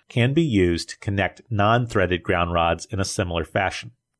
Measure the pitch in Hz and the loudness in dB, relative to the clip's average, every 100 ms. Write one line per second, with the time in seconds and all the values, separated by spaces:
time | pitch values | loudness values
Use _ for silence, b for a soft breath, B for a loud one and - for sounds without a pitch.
0 | _ 127 120 147 160 104 90 85 - - | _ 0 2 2 2 4 2 2 -4 -10
1 | - 98 90 - - 104 104 120 120 110 | -6 -2 -2 -4 -8 0 2 2 0 0
2 | 90 90 - 90 87 85 82 82 - 95 | 0 0 0 0 0 2 0 0 -4 -6
3 | 95 - 90 85 78 104 92 - 117 _ | -6 -4 -4 -2 -4 -2 -2 -4 -14 _
4 | _ | _